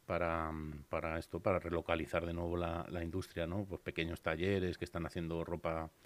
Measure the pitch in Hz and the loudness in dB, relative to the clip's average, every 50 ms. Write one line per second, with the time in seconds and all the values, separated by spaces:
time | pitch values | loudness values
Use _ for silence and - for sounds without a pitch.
0 | - - 92 82 87 85 82 82 80 80 80 78 78 78 76 73 73 - - 80 | -4 -2 0 2 2 2 2 2 0 0 -2 -4 -4 -6 -6 -8 -6 -4 -2 -2
1 | - 82 80 82 - - - 85 - 107 92 85 - 82 87 82 80 - 85 82 | 0 0 -2 -2 -4 -4 -4 0 4 4 4 4 4 2 0 2 2 4 2 2
2 | 78 - - 85 85 85 85 85 87 85 87 87 87 85 82 85 - - - 87 | 2 2 0 0 2 0 0 0 0 0 2 2 2 2 0 -2 -2 -4 -4 -4
3 | 85 85 85 92 87 - - 85 85 80 90 104 101 95 87 - - 78 - - | -2 -2 -2 -2 -4 -4 -2 -2 -2 0 0 -2 -2 -2 -4 -6 -6 -4 -2 0
4 | 82 82 82 - - 82 80 80 90 98 101 95 92 90 87 - - - - 85 | 0 0 -2 -2 0 0 0 2 4 4 4 4 4 2 0 -2 -4 -4 -4 -2
5 | 82 78 - 90 82 80 85 82 80 80 85 80 - 85 80 82 82 82 - - | -4 -2 -2 -2 -2 -2 0 -2 -2 -2 -2 -2 0 0 0 0 -2 -4 -8 -14
6 | - | -20